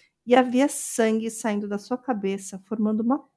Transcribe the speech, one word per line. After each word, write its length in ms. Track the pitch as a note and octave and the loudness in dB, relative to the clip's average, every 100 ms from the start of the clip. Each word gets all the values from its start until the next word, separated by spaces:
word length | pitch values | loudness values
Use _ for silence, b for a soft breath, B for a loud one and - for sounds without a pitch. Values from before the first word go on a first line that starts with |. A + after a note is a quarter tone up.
| b _ | b _
e 100 | - | 2
havia 340 | B3 B3+ B3 C#4+ | 4 6 4 2
sangue 640 | - - - A3 A3 A3 | 0 -4 0 2 2 -2
saindo 380 | A3 A3+ G#3 G#3 | -4 -2 -2 -2
da 100 | G3+ | -6
sua 200 | G3+ B3+ | -4 -6
cabeça, 640 | - A3 G3 G3 G3 F#3+ | -4 -2 -2 -4 -8 -14
formando 360 | - A3+ G#3+ A3 | -8 -2 0 0
uma 280 | A#3 D4 - | 0 -2 -4